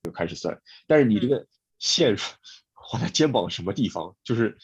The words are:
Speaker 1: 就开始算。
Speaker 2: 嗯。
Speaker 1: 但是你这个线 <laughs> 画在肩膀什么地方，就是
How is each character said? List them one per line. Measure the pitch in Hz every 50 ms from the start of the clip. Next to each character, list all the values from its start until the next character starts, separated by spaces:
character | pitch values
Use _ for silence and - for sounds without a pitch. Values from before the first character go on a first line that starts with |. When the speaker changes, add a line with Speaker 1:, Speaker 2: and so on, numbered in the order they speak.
Speaker 1:
就 | - 85
开 | - - 87
始 | 85 85
算。 | - - 80 -
Speaker 2:
嗯。 | - _ - - - _
Speaker 1:
但 | - 156 151
是 | 135
你 | 117 107 104
这 | 120
个 | 127 139 - - _ _ _ _ _ _ -
线 | - - - - 160 123 101 - - - - _ _ -
<laughs> | - - _ _
画 | _ - - - - 120
在 | 117 -
肩 | - - 156 151
膀 | 120 113 87 87
什 | - -
么 | 87 95
地 | - - 117 92
方， | - 87 80 92 - _
就 | - - 117
是 | 117 117 104 - _